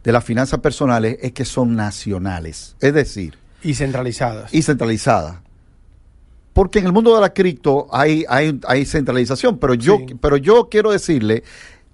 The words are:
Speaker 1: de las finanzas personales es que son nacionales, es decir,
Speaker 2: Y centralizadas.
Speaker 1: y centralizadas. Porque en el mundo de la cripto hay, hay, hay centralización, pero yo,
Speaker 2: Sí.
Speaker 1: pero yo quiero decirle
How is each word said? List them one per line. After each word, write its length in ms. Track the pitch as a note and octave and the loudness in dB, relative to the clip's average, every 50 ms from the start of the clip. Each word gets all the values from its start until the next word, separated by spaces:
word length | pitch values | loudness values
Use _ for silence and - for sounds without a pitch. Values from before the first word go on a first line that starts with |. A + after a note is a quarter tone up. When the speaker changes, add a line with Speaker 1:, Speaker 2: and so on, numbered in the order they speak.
| - | -2
Speaker 1:
de 80 | A#2 A2+ | 0 0
las 120 | A#2+ - | 0 0
finanzas 360 | - A#2 A#2+ C3+ C3+ D#3 D3 | -2 -2 -2 -2 -2 -2 -2
personales 580 | - D3+ A#2+ - D3 C3 A#2+ A2+ A2 A2+ B2+ - | -2 -2 -2 0 0 0 0 0 0 -2 -4 -4
es 120 | - B2+ - | -8 -8 -8
que 120 | - C3 | -8 -8
son 320 | - - C3+ B2+ A#2 A#2 | -6 -4 -2 -2 0 0
nacionales, 1000 | A2 G#2 G#2 G2 - - G#2+ G2+ F2+ F#2 G2 F2+ F2 D#2+ D#2+ D#2 - - - - - | -2 -4 -4 -6 -8 -8 -6 -6 -6 -4 -6 -6 -8 -8 -12 -14 -16 -18 -20 -8 -2
es 140 | - C#3 D3 | 0 2 2
decir, 420 | D3+ B2+ - - G#2 F2+ D#2 - - _ _ _ _ - | 2 0 -2 -4 -10 -10 -10 -12 -16 _ _ _ _ -6
Speaker 2:
Y 120 | E3 C3+ | -4 -4
centralizadas. 800 | A#2 C#3+ C#3 B2+ B2 B2+ B2 A2+ - C3+ A#2+ A2 G#2+ G#2+ - - | -2 -4 -4 -4 -4 -6 -6 -6 -4 -4 -6 -6 -8 -8 -4 -2
Speaker 1:
y 80 | D#3+ D3+ | 0 0
centralizadas. 760 | D#3 C#3+ A#2+ B2 A2+ A2 G#2 - C#3 A2+ F#2+ D#2 D#2 E2+ F2 - - - _ _ _ _ _ _ _ - _ _ _ _ _ _ - - - _ _ - | 0 0 0 0 -2 -2 0 0 2 2 2 0 -4 -10 -16 -20 -20 -20 _ _ _ _ _ _ _ -20 _ _ _ _ _ _ -20 -20 -20 _ _ 2
Porque 240 | F#3 F#3+ F3+ - G#3+ | 2 2 2 2 0
en 80 | F#3 | 2
el 60 | F3+ F3 | 2 2
mundo 220 | A3 A3+ A#3 A3+ | 4 6 6 6
de 60 | A3 | 6
la 120 | G3+ F3+ - | 4 2 2
cripto 520 | - F#3 F#3 D#3+ - - D3+ C3+ C#3+ C#3 - - | 2 0 0 -2 -2 0 0 2 2 0 -2 0
hay, 320 | B2+ C#3+ D#3 D#3 D#3 E3 - | 0 2 2 2 0 0 0
hay, 300 | B2 C3+ D#3 D#3 C#3+ - - | 0 0 2 0 -2 -4 -2
hay 180 | - B2+ C3+ C#3 | -2 0 0 0
centralización, 720 | - - D#3+ C3+ B2+ B2 B2+ B2 A2+ C3+ - - B3 G#3 - | -2 -2 -2 -2 0 0 0 0 -2 -2 0 0 0 0 0
pero 160 | D#3 C3 B2+ | 0 0 0
yo, 240 | A#2+ A#2 C#3 C3+ C3 B2+ B2+ | 2 2 2 2 2 0 -4
Speaker 2:
Sí. 60 | B2 - | -8 -4
Speaker 1:
pero 200 | - D3 C#3+ C#3+ | -2 0 0 2
yo 300 | C3 F3 A3 A#3+ A#3 A#3 | 4 4 4 4 4 2
quiero 200 | G#3+ G#3+ G#3 A3 G3+ | 2 0 2 2 0
decirle 500 | F#3+ - - D#3+ B2+ G#2+ G#2 A2 - - - - - - - - - _ _ | -2 0 0 -2 0 0 0 0 -2 -4 -8 -20 -20 -20 -20 -20 -20 _ _